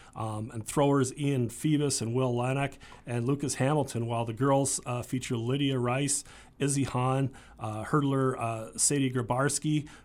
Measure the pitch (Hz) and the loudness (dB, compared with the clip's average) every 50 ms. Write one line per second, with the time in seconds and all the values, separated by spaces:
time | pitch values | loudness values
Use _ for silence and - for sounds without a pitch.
0 | - - - - 110 110 107 107 110 117 - 113 107 - - 156 143 143 143 139 | -20 -18 -10 -8 -6 -6 -4 -6 -8 -8 -8 -10 -8 -2 2 4 6 6 6 6
1 | 131 123 - - 147 139 143 131 120 107 - - - 151 156 143 147 143 131 - | 4 2 0 -4 -2 0 2 2 0 -2 -2 -2 0 2 2 4 2 2 0 0
2 | 120 113 117 127 131 120 120 120 123 127 135 139 139 135 - - - - - - | -2 -2 0 0 0 0 0 0 0 0 0 0 -2 -4 -6 -10 -18 -20 -20 -18
3 | - - 120 120 120 123 143 143 156 139 - - 131 131 151 156 139 135 - 120 | -10 -6 -4 -2 0 0 0 0 0 -4 -2 0 2 2 4 2 0 0 -2 -4
4 | 117 117 120 117 117 110 113 107 131 139 139 139 139 131 - - - - 127 120 | -4 -2 -2 -2 -2 -2 -2 0 2 4 4 4 4 2 0 -4 -4 -4 -6 -6
5 | 113 - - 135 - - 127 117 113 117 131 143 147 139 139 131 120 123 123 135 | -4 -4 -4 -4 -2 -2 -4 -2 0 0 0 0 0 0 0 2 0 0 0 0
6 | 143 139 135 - - - - - - - - - 143 143 139 143 135 - - 127 | 0 0 -2 -2 -4 -8 -18 -20 -20 -20 -8 -2 -2 0 2 2 0 0 0 0
7 | 123 131 131 135 139 131 - - - - - - 107 110 107 107 107 - - 151 | 0 2 2 2 0 0 -2 -8 -20 -20 -16 -10 -10 -8 -8 -8 -6 0 0 2
8 | 139 139 139 135 135 131 123 120 120 113 113 113 110 117 - - - - 151 143 | 2 2 2 2 2 2 0 0 -2 -4 -4 -6 -8 -10 -4 0 0 2 2 2
9 | 139 131 123 127 117 104 123 123 139 139 143 - - 156 151 151 147 - - - | 2 2 0 0 -2 0 0 0 2 0 0 -2 -2 0 0 0 -2 -4 -14 -20
10 | - | -16